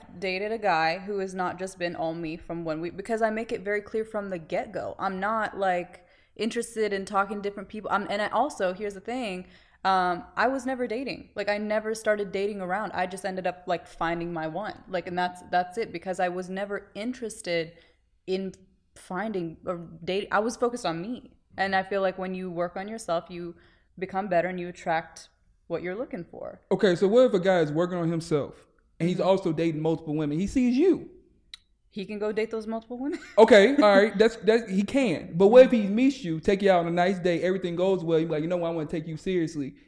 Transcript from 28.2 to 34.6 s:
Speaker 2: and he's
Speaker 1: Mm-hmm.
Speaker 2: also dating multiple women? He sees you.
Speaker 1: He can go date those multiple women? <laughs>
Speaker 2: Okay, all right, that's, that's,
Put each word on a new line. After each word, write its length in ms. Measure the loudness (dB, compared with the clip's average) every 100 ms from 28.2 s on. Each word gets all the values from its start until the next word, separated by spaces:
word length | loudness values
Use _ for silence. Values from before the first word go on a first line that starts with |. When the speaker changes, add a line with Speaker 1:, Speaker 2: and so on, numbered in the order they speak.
| 0 -2 -2 -10 _ _ _ -2
Speaker 2:
and 80 | -2
he's 120 | 2
Speaker 1:
Mm-hmm. 80 | 2
Speaker 2:
also 260 | 2 2
dating 260 | 0 0 0
multiple 340 | 0 -2 -2 -2
women? 240 | -2 -2
He 80 | -2
sees 280 | 2 2 4
you. 340 | 4 2 -2 -20 _ _ _ -20 _ _ _
Speaker 1:
He 140 | -12 -8
can 120 | -4
go 140 | -4
date 180 | -2 -4
those 160 | -4 -6
multiple 320 | -8 -8 -8
women? 220 | -6 -8 2
<laughs> 100 | 8
Speaker 2:
Okay, 380 | 10 10 10 8
all 200 | 8 8
right, 220 | 6 6
that's, 180 | 4 4
that's, 300 | 4 4